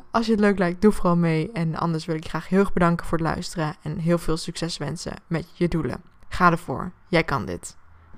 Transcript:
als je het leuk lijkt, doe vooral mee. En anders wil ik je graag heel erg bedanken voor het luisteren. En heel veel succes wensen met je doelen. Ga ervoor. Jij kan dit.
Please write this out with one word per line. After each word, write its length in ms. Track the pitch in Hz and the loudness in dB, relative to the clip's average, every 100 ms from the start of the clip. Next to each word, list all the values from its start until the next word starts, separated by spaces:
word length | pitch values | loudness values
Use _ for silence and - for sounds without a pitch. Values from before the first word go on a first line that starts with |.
| - | -4
als 140 | 226 226 | -2 2
je 60 | |
het 100 | 220 | 4
leuk 160 | 208 190 | 4 4
lijkt, 240 | 175 180 | 0 4
doe 100 | 214 | 4
vooral 240 | 202 180 175 | 4 4 4
mee. 360 | 170 160 156 | 4 2 -2
En 240 | 233 165 156 | -2 -4 -2
anders 300 | 170 160 160 | -2 -4 -4
wil 100 | 160 | -6
ik 80 | |
je 60 | 156 | -4
graag 180 | 160 - | -8 0
heel 120 | 185 | 2
erg 140 | 196 | 4
bedanken 320 | - 175 170 - | 4 2 2 -2
voor 120 | 170 | -2
het 100 | 165 | -2
luisteren. 480 | - 175 - 156 - | -4 -6 -6 -6 -6
En 160 | 151 151 | -10 -4
heel 200 | 165 170 | 0 0
veel 200 | - 160 | 0 -4
succes 400 | - - 165 - | -4 -6 -6 -6
wensen 360 | 147 165 - - - | -8 -8 -10 -12 -6
met 300 | 160 - - | -6 -4 -2
je 100 | 175 | -2
doelen. 340 | 170 131 - - - - | 0 -4 -8 -14 -20 -8
Ga 220 | - 180 | 4 4
ervoor. 400 | 165 - 123 180 - - | 4 -2 -8 -8 -12 0
Jij 160 | 165 | 0
kan 220 | 160 139 101 | 2 -2 -4
dit. 320 | 87 - - - - - | -8 -12 -18 -20 -20 -20